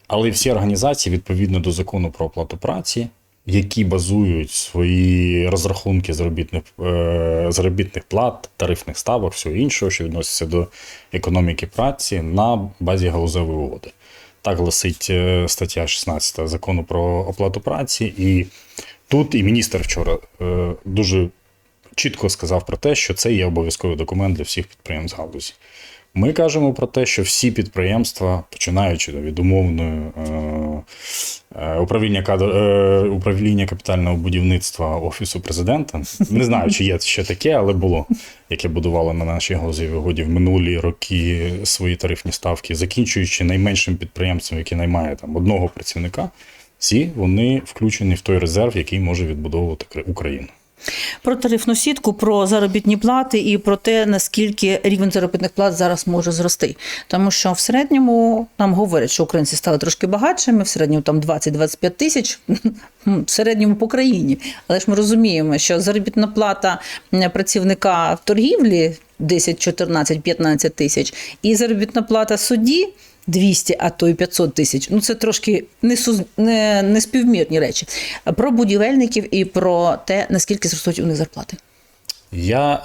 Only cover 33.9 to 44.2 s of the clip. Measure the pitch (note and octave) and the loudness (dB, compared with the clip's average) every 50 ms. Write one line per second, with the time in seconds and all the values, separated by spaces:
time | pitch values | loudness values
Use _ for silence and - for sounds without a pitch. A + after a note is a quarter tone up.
33.9 | F#2+ F2+ F2+ F2 F2 E2+ E2 F2+ F2 F#2 F2+ F#2 F#2 F2+ F#2 - - - E2 D#2+ | 0 0 2 2 0 0 0 0 0 2 2 4 2 2 0 -4 -6 -4 -4 -4
34.9 | D#2 E2 D#2+ E2+ - - G#2+ - - F2 F2+ - - E2+ F2+ F#2+ B2+ D#3 D3 - | -4 -4 -4 -6 -6 -6 -8 -8 -8 -8 -8 -6 -4 -2 0 0 0 0 -2 -4
35.9 | - D#2 C2+ - - - G3+ - G#2 G#2+ B2+ A#2+ A#2 A2 F2 - G2+ - G2 F#2+ | -6 -8 -8 -10 -4 -2 -2 0 2 2 2 2 2 2 2 0 0 2 2 2
36.9 | F#2 E2+ - - - - F#2+ - F#2 F2 - D3 D#3+ C3 G2+ G2 G2+ F#2 F2+ F#2 | 0 0 0 -2 -2 -2 -2 -4 -4 -2 0 2 2 4 2 2 2 2 2 2
37.9 | F2 D#2+ D2 - A#3 - - - - - _ _ - - - E2+ D#2 E2 D#2+ F2 | 2 0 0 -2 -2 -4 -4 -10 -20 -20 _ _ -8 -6 -4 -4 -2 -2 0 0
38.9 | E2+ E2+ E2 E2 E2 E2 E2 E2 E2+ E2 - - F#2+ F2 E2 E2 D#2 D#2 E2 D#2 | 2 2 2 0 0 -2 -2 -2 -2 -2 -2 -2 -2 -2 -2 -2 -2 -4 -4 -4
39.9 | D#2+ D#2+ D2+ F2 E2+ D#2 D#2+ D#2 E2+ F2+ F2+ F2+ F#2 F#2 F2 E2+ F2 E2+ E2 E2+ | -4 -2 -2 -2 -2 -2 0 0 2 2 4 4 4 4 2 2 0 0 0 -2
40.9 | E2+ - - - F#2 F2 E2+ E2+ F2 E2+ E2+ F2 F2 F#2+ G2+ F#2+ - - F#2+ F2+ | -4 -4 -6 -4 -2 0 0 0 0 0 -2 -4 -4 -4 -4 -4 -4 -2 0 -2
41.9 | F2+ E2+ - - E2+ - - E2+ - - - F2 F2 - - - E2+ D#2 F2+ F2+ | -2 -2 -2 -4 -4 -4 -4 -6 -6 -4 -2 -4 -4 -4 -4 -6 -4 -2 -2 -2
42.9 | - - A#2+ G#2+ - G2+ F#2 F2+ - - F2+ F2 F#2 F#2 G2 G#2 G2 F#2 - - | 0 -2 0 0 0 0 0 0 -2 0 0 0 2 2 2 2 2 0 0 -2
43.9 | F2+ - - - - - | -2 -4 -4 -8 -6 -4